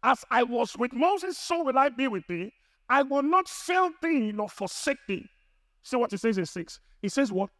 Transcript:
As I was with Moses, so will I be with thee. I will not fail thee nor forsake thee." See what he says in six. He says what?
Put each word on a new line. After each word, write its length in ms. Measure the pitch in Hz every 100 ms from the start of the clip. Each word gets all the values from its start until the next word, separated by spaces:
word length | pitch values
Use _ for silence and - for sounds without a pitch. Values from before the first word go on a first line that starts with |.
As 220 | 226 262 -
I 140 | 226
was 320 | 247 240 226 -
with 160 | 247
Moses, 440 | 240 330 392 370 339
so 280 | - 339
will 140 | 302 262
I 100 | 277
be 180 | 240 269
with 200 | 202 -
thee. 240 | 175 190 _ _ _ _
I 140 | 262
will 200 | 277 277
not 260 | 277 370 370
fail 420 | - - 370 370 320
thee 320 | 330 320 214
nor 160 | 208 208
forsake 500 | - 190 - - 277 -
thee." 200 | 190 - _ _ _ _ _
See 140 | - 254
what 140 | 233
he 60 | 202
says 220 | 226 196
in 80 | 175
six. 340 | - 165 - _ _
He 60 | 202
says 240 | 269 269
what? 180 | 185 196 _